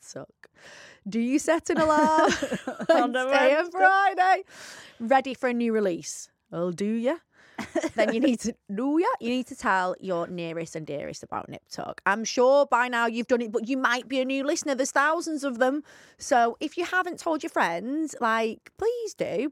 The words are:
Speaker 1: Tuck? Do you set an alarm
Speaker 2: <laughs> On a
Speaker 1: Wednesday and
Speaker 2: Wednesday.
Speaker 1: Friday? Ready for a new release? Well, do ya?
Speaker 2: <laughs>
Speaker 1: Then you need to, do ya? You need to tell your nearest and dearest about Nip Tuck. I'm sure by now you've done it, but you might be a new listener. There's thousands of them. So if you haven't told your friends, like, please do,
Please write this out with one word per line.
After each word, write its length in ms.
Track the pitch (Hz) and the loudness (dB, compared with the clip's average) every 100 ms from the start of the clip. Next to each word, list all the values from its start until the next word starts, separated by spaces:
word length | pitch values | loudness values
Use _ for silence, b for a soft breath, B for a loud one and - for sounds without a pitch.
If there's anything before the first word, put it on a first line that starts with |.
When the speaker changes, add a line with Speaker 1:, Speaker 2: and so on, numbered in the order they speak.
| - | -18
Speaker 1:
Tuck? 180 | 131 - _ - B B B B B 202 | -16 -16 _ -20 B B B B B -6
Do 120 | 220 | -2
you 200 | 240 277 | 0 2
set 300 | - 320 - | 2 0 0
an 80 | 330 | 2
alarm 540 | 311 302 311 311 - - 269 226 | 4 4 4 6 4 2 -2 -4
Speaker 2:
<laughs> 280 | - - 214 | -6 -2 2
On 260 | 330 240 247 | 4 2 0
a 100 | 262 | 2
Speaker 1:
Wednesday 300 | 277 269 294 | 4 4 4
and 20 | |
Speaker 2:
Wednesday. 140 | 349 | 0
Speaker 1:
Friday? 720 | 359 370 392 392 359 370 370 - B B B B B | 4 4 6 4 2 2 2 -2 B B B B B
Ready 340 | 226 262 262 | 2 2 2
for 160 | 233 254 | -4 -2
a 40 | |
new 180 | 240 233 | 0 0
release? 560 | 220 196 165 147 - - _ _ | 2 0 -2 -8 -14 -16 _ _
Well, 200 | 165 180 | -4 -4
do 140 | 165 202 | -2 -2
ya? 300 | 226 240 339 _ b b b | 0 -2 -2 _ b b b
Speaker 2:
<laughs> 380 | - 330 311 - | -6 -4 -2 0
Speaker 1:
Then 180 | 214 | 0
you 60 | 226 | 2
need 220 | 277 233 | 2 2
to, 120 | 214 - - | -4 -8 -8
do 240 | 196 269 311 | -4 0 2
ya? 80 | 403 508 | 2 0
You 80 | 233 | -2
need 180 | 254 240 | -4 -4
to 80 | 269 | -4
tell 400 | 247 190 185 - | 0 0 0 -4
your 260 | 190 170 170 | -4 -2 -4
nearest 480 | 175 165 165 165 160 | -6 -6 -8 -8 -10
and 100 | 151 | -8
dearest 380 | 143 151 151 | -8 -8 -12
about 240 | - - - | -10 -10 -10
Nip 140 | - - | -14 -14
Tuck. 300 | - - - - | -12 -12 -4 -2
I'm 200 | 208 220 | -2 -2
sure 400 | - 247 285 285 | 2 4 4 4
by 240 | 240 247 | 2 0
now 160 | 240 233 | 0 -2
you've 220 | 226 226 | -2 0
done 140 | 240 | 0
it, 100 | 226 | 0
but 160 | 240 226 | -4 -2
you 80 | 269 | -2
might 320 | 254 247 226 | 0 -2 -2
be 100 | 269 | -2
a 60 | 262 | -2
new 180 | 269 | -2
listener. 320 | 277 330 302 254 | -2 -2 -2 -2
There's 160 | 269 | 0
thousands 540 | 277 294 330 320 302 277 | 2 2 0 -2 -4 -4
of 120 | 233 | 0
them. 220 | 254 294 B B B B | 0 0 B B B B
So 400 | - 254 233 - | 2 4 4 0
if 180 | 302 - | -6 -6
you 60 | |
haven't 340 | 339 370 359 233 | -2 -2 -2 -4
told 240 | 339 311 | -4 -4
your 60 | 320 | -2
friends, 600 | 330 185 170 220 302 311 - | 0 0 -2 -4 -4 -6 -4
like, 520 | 226 226 226 - - - | -2 0 -2 -6 -16 -4
please 360 | 440 480 427 | -4 -2 -6
do, 360 | - 143 170 285 | -6 -4 -2 -4